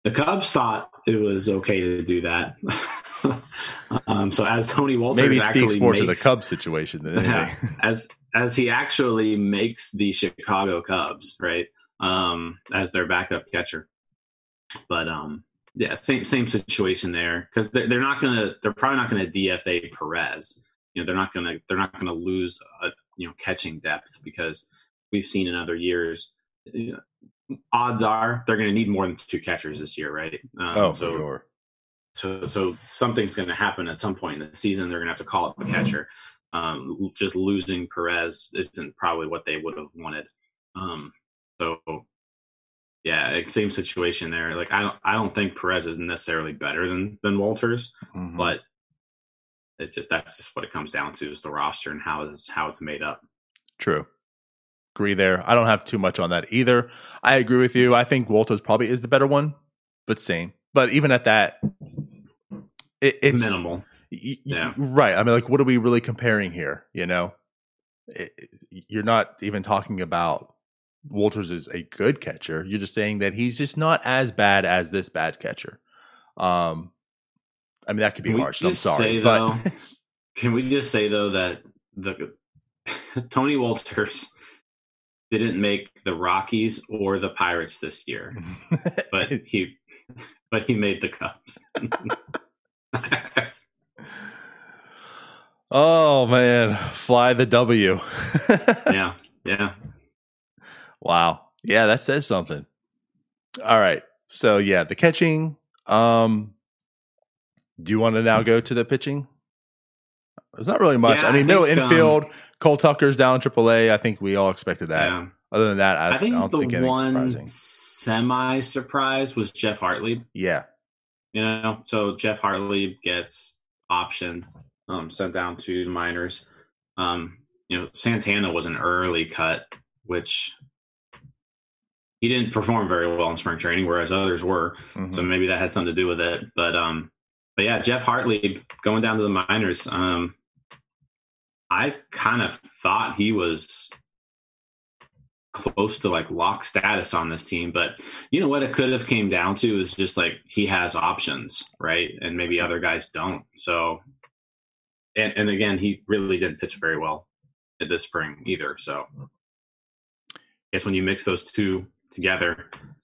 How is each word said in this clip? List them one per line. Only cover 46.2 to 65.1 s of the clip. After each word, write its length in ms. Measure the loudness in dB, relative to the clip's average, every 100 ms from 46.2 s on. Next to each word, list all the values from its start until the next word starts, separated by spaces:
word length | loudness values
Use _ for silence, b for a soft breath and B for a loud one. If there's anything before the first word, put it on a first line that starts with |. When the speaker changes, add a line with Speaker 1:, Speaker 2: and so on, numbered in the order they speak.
| -4 -4 -4
Speaker 1:
better 360 | -6 -6 -4 -2
than, 300 | -2 -6 -4
than 160 | -2 0
Walters, 540 | 0 0 0 -2 -6 B B -12
Speaker 2:
Mm-hmm. 200 | -10 -4
Speaker 1:
but 240 | -2 -4 _ _ _ _ _ _ _ _ _ _ _ -16
it 140 | -12
just, 160 | -12 -6
that's 280 | -6 -6 -14
just 200 | -14 -12
what 80 |
it 80 | -10
comes 180 | -10 -8
down 220 | -6 -6
to, 160 | -8 -12
is 100 | -10
the 80 | -10
roster 420 | -6 -4 -6 -10
and 80 | -8
how 200 | -6 -6
it's, 260 | -8 -12 -12
how 200 | -6 -6
it's 120 | -6
made 200 | -10 -8
up. 180 | -8 -10 _ _ _ _ _ -8
Speaker 2:
True. 280 | -2 -2 -4 _ _ _ _ _ _ _ _ -4
Agree 180 | 0
there. 340 | 4 4 4 4
I 60 |
don't 120 | 4 6
have 180 | 2
too 140 | 0 0
much 200 | 0 0
on 120 | -2
that 160 | -2 -2
either. 380 | 0 4 4 2 B B B
I 140 | 4 4
agree 220 | 6 4
with 180 | 4 6
you. 180 | 6
I 80 | 6
think 260 | 4 2 4
Walters 320 | 4 4 0
probably 280 | 2 2 2
is 120 | -2
the 60 | 2
better 180 | 4 4
one, 280 | 2 0 -6 _ _ _ _ -4
but 100 | -4
same. 340 | -2 -4 -4 -12 _
But 160 | 4 4
even 220 | 4 4
at 120 | 4 6
that, 340 | 6 4 0 -6 -6 -18 -14 -14 -14 -20 _ -20 -18 -18 -14 -14 0
it, 180 | 0 4
it's 220 | 4 4
Speaker 1:
Minimal. 400 | 2 0 -4 -8 -12 b b
Speaker 2:
y-, 80 | -14
y-, 120 | -10 -10
Speaker 1:
Yeah. 300 | -8 -4 -4 -4
Speaker 2:
right. 380 | 0 6 6